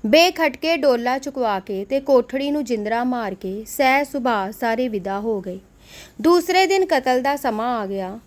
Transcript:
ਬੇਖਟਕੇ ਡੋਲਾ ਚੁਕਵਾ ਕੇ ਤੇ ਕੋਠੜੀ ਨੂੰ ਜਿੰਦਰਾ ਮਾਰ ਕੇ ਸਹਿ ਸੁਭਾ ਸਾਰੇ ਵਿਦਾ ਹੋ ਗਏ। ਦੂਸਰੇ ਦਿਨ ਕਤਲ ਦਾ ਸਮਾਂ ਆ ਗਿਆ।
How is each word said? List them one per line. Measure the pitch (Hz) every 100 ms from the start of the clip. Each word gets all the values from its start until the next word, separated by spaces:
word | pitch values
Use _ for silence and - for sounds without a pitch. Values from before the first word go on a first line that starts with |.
| 220
ਬੇਖਟਕੇ | 294 349 359 320 - 320 330
ਡੋਲਾ | 277 247 240 262
ਚੁਕਵਾ | 277 277 233 196
ਕੇ | 190 190 196
ਤੇ | 269
ਕੋਠੜੀ | 269 262 240 269 277
ਨੂੰ | 294
ਜਿੰਦਰਾ | 233 233 208 226
ਮਾਰ | 247 247 208 190
ਕੇ | 185 196 220
ਸਹਿ | - 269 269 285
ਸੁਭਾ | 277 247 220 190
ਸਾਰੇ | 214 233 226 254
ਵਿਦਾ | 214 190 196
ਹੋ | 220 214
ਗਏ। | 185 185 _ _ - - - -
ਦੂਸਰੇ | 220 349 349 370 381
ਦਿਨ | 381 370
ਕਤਲ | 294 262 254
ਦਾ | 262 285
ਸਮਾਂ | 262 214 233 240
ਆ | 196
ਗਿਆ। | 196 185 214